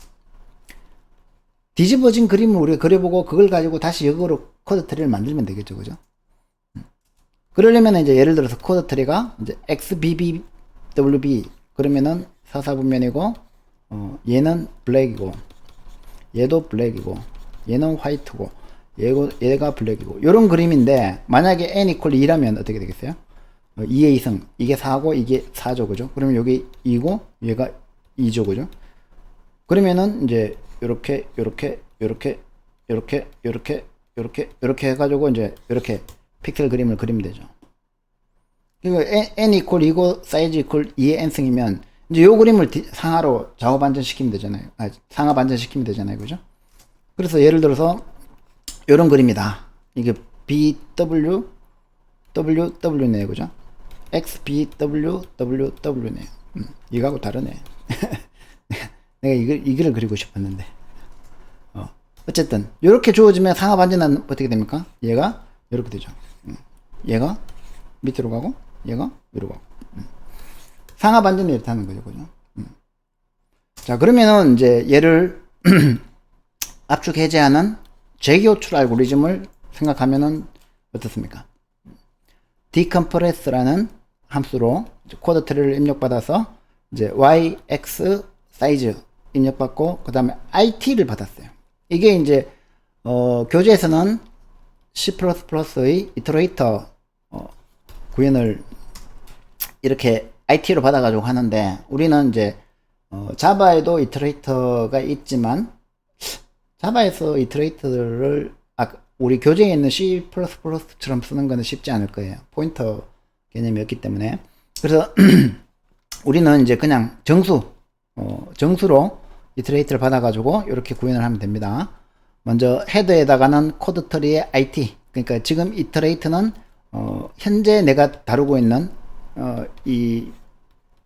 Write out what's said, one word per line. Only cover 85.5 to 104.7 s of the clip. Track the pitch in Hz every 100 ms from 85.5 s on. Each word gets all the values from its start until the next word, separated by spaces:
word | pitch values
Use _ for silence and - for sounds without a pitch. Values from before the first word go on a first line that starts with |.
| 143 139 139
입력받아서 | 147 139 127 120 - 180 220 - _ _ _
이제 | - 104
Y, | 104 135 165 165 196 -
X | 190 - - 180 202 - _ _
사이즈 | - 139 143 120 98 - _ -
입력받고 | 139 135 131 131 - 165 180
그다음에 | - 127 123 - -
아이티를 | 180 226 220 262 240 131
받았어요. | 104 98 - - _ _ _ -
이게 | 170 214 185
이제, | 147 139 - _ _ _ _ _
어, | 117 123 123 120 117
교재에서는 | 170 208 202 165 160 190 226 - - - _ _ _ _
C | - - 185
플러스 | 180 165 -
플러스의 | 156 151 135 127 180 202 -
이터레이터, | 120 156 175 - 120 104 - _ _ _ _
어, | - - - _ _ - - -
구현을 | - 139 131 113 101 - - - - - - - - - - - -
이렇게 | 131 131 120 113 - - -
아이티로 | 151 - 180
받아가지고 | 131 143 120 110
하는데 | 117 127 117 107 98 92 -
우리는 | 135 160 147 135
이제, | 110 104 - _ _ _ _ _
어, | 98 104 104
자바에도 | 165 202 190 165 160 165
이터레이터가 | 131 135 143 143 - 131 127